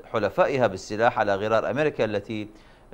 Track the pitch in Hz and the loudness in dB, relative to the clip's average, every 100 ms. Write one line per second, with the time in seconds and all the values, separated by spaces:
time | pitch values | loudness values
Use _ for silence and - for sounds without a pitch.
0 | - 113 101 - 120 135 113 92 - 107 | -6 -2 0 2 2 4 2 0 -6 0
1 | 117 117 104 98 107 110 87 120 151 147 | 2 2 2 0 2 2 0 -2 -2 0
2 | 113 104 - 107 104 - - - - | -2 -2 -4 -8 -10 -14 -20 -20 -16